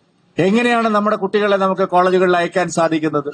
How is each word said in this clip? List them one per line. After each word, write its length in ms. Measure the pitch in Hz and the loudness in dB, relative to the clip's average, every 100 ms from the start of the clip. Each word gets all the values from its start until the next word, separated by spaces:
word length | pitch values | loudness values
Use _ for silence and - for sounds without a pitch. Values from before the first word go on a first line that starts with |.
| _ _ _ - | _ _ _ -2
എങ്ങനെയാണ് 500 | 185 226 240 233 226 | 0 2 2 0 0
നമ്മുടെ 280 | 214 208 214 | 0 0 -2
കുട്ടികളെ 400 | 190 208 208 196 | -2 -2 0 0
നമുക്ക് 320 | 190 185 190 | 0 -2 0
കോളേജുകളിൽ 480 | 180 185 185 185 175 | 2 2 2 2 2
അയക്കാൻ 340 | 170 185 175 | 0 -2 -2
സാധിക്കുന്നത്, 640 | - 165 160 156 147 143 | -2 -2 0 -2 -4 -6